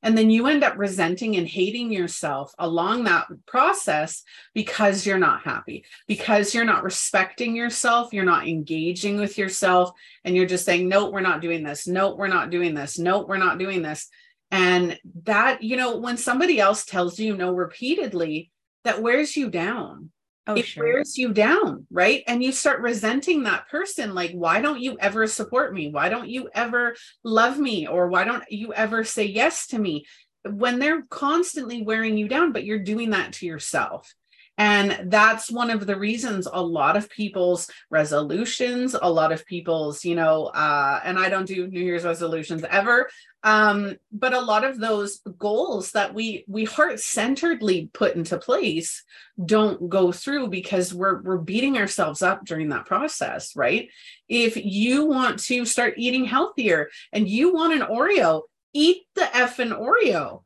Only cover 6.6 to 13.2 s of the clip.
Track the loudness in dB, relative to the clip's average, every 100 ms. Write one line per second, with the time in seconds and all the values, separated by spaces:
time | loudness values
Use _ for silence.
6.6 | 2 2 0 -4 0 0 0 -4 -4 -2
7.6 | -4 -2 2 2 2 0 2 2 0 -6
8.6 | -4 -4 -2 -2 -2 -2 -4 -4 -4 0
9.6 | 4 4 4 -2 -20 -14 0 2 2 0
10.6 | 2 2 4 2 2 -2 0 -2 -2 -4
11.6 | -4 -8 -4 0 0 0 -2 0 0 -2
12.6 | -2 -2 -6 -4 0 0